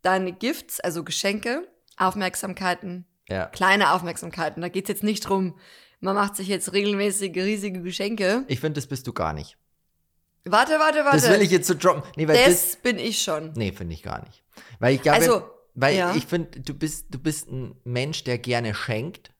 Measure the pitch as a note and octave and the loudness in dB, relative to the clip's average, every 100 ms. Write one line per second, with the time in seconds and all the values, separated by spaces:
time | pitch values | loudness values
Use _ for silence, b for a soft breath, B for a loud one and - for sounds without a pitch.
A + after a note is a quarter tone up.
0 | F#3 F#3+ F#3 F3+ A#3 D#4+ - - F3+ E3+ | 2 0 -2 -4 -4 -4 -8 -6 -4 -6
1 | E3+ - G3 G#3 A#3 C4+ F#4 _ _ - | -6 -4 -2 -2 -4 -6 -8 _ _ -2
2 | F#3 G3+ F#3 F3+ F#3+ F3+ F#3 F3 F#3+ F3+ | -2 0 -4 -4 -10 -4 -4 -4 -6 -12
3 | - _ _ F#2+ F2 - F#3 G3+ E3+ F3+ | -14 _ _ -6 -6 0 4 6 4 2
4 | E3+ E3 E3+ F3 D#3 - F3 F#3+ G3 G3+ | -2 -8 -10 -6 -6 -4 -6 -4 -4 -2
5 | G#3 G#3 - G3 F#3 b b b b b | -2 -2 0 0 0 b b b b b
6 | F#3 G3+ G3+ G3+ F#3+ G3 - G3+ G#3 G3+ | -2 0 0 -4 -4 -4 -2 0 0 0
7 | G3+ G3 G3 E3+ F#3+ G#3+ G3+ F3+ F3 F3 | 0 -2 -4 -2 -2 -2 -4 -6 -8 -4
8 | G3+ A3 F#3 A3+ C4+ B2+ D#3 D3 - C3 | -4 0 2 0 0 -2 -2 -4 -6 -8
9 | - - D#2+ D2+ D2 _ _ _ _ _ | -6 -4 -4 -4 -10 _ _ _ _ _
10 | _ _ _ _ - G#3 D4 D#4 D#4 D4+ | _ _ _ _ 2 2 4 4 4 4
11 | C#4+ C4+ A#3+ G#3 F#3+ F3+ - F3 F3+ D3 | 4 6 6 6 6 4 2 2 2 2
12 | B - D#3 D#3 F3 F3 - - B3 G#3+ | B -4 4 6 8 6 0 -2 -2 -2
13 | A3+ G#3 - D#3 D#3+ D3+ G2+ F2 F2 D#2 | -2 -2 -2 -4 -6 -4 -4 -4 -10 -10
14 | - - - _ _ B B B A#2+ C3+ | -10 -12 -14 _ _ B B B 2 4
15 | D3+ - - G#3+ - - _ A#2+ C3+ F#3+ | 4 4 6 2 0 -20 _ 0 2 4
16 | F3+ F3 - F3 D#3 C3 B2+ C#3 D#3 - | 2 -2 -2 -4 -4 -10 -12 -6 -6 -6
17 | - C3+ D#3 D3 - C3 B2 - B2 B2 | -12 -6 -4 -4 -8 -10 -10 -12 -6 -4
18 | C#3 D#3+ - A#2+ B2 A#2+ A2+ G#2 - A2 | -2 -4 -4 -4 0 -2 0 -4 -4 -4
19 | D3+ - - | -4 -12 -20